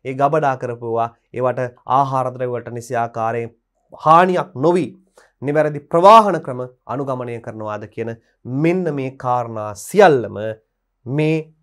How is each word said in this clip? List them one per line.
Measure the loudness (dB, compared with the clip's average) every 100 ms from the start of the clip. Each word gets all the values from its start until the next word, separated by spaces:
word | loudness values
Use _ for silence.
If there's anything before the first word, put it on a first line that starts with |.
ඒ | -10
ගබඩා | -2 0 2 0 -2
කරපුවා | -6 -8 -6 -4 -4 _ _
ඒවට | -4 -4 -2 -6 -10 -2
ආහාර | 0 0 -2 -4
ද්‍රව්‍ය | -6 -6
වලට | -6 -8
නිසි | -12 -6 -4
ආකාරයෙන් | -4 -4 -4 -4 -8 _ _ _ _
හානියක් | -4 4 6 6 2 -4
නොවි | 0 2 2 -2 -10 _ _ _ _
නිවැරදි | -2 0 0 -2
ප්‍රවාහන | -2 4 8 8 8 -2
ක්‍රම | -6 -10 -10 _
අනුගමනය | -10 -8 -6 -6 -8 -10
කරනවාද | -12 -12 -8 -8 -10
කියන | -8 -8 -8 _ _ -8 0
මෙන්න | 0 0 -2
මේ | -4 -8
කාරණා | -6 -2 -2 -2 -8 -10
සියල්ලම | -12 -4 6 6 6 0 -8 -8 -10 _ _ _ _ -8
මේ | -2 0 -2 -6 _